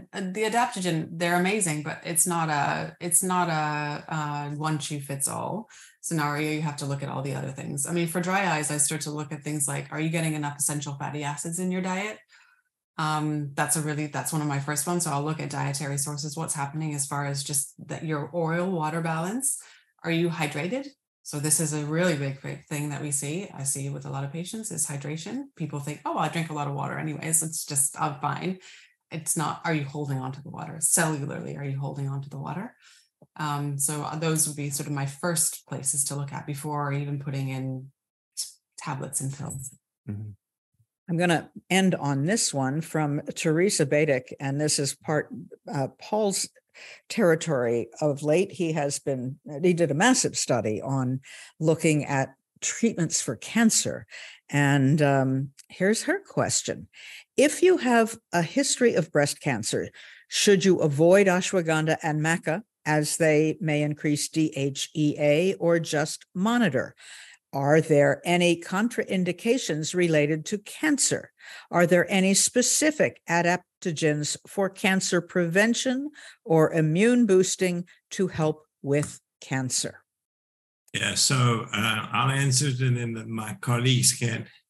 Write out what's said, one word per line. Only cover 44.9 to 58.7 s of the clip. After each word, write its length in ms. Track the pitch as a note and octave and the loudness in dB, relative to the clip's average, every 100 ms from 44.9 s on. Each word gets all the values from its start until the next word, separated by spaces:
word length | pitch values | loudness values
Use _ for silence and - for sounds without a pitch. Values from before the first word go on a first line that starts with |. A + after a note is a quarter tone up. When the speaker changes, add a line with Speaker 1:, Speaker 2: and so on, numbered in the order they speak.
| - | -4
Speaker 3:
part, 320 | - D#3 - - - - - | -2 -2 -2 -8 -14 -18 -8
uh, 200 | D#3 C3+ - | -4 -4 -6
Paul's 480 | - G#3+ G#3 F#3+ - _ _ - - - - | -4 0 0 0 -6 _ _ -20 -20 -20 -8
territory. 800 | - F#3 D#3+ D#3+ C#3 A#2+ A#2 - - | 2 4 4 2 0 2 0 -2 -2
Of 200 | D3+ C#3 | -2 0
late, 300 | D3+ D#3+ E3+ | 2 2 2
he 220 | C#3 E3 | -2 -2
has 260 | D#3+ C#3+ C#3 | 0 -2 -2
been, 400 | - C3 B2+ C#3+ - D3 | -4 -4 -4 -8 -12 0
he 100 | F3+ | 2
did 160 | E3+ E3+ | 4 2
a 60 | C#3 | 4
massive 420 | A3+ C4 C#3+ - | 6 6 2 -2
study 420 | - B2+ G#2+ G#2+ | 0 0 0 -2
on 420 | C3 C3+ B2+ C3 - - - - | -2 -2 0 -2 -6 -18 -20 -2
looking 460 | D#3+ D#3+ E3 D3+ - | 2 4 4 2 2
at 300 | C#3 C3+ - _ _ | 0 -2 -6 _ _
treatments 580 | - - A3+ - D#3+ - | -8 0 0 2 -2 -2
for 160 | - A#2 | -4 -6
cancer. 680 | - A3 A3+ - - B1+ - - - - - | -4 2 4 4 0 -4 -10 -18 -18 -20 -2
And, 520 | C#3+ C#3+ C#3+ C3+ D3+ | 2 4 6 4 4
um, 480 | C#3+ C#3 C3 C3 C#3 - _ | 4 4 2 0 -4 -10 _
here's 340 | - F#3 A3 | -2 2 2
her 160 | - F#4+ | 0 -4
question. 680 | - - G2+ - - - F#2 - - - - - | -2 -2 0 0 -2 -8 -10 -20 -20 -20 -4 4
If 280 | C#4+ - | 4 6
you 140 | F4+ F4 | 4 4
have 380 | B3 A#3 A3 - _ | 4 4 4 -2 _
a 120 | F3 | 0
history 500 | E3 - C4+ | 0 0 0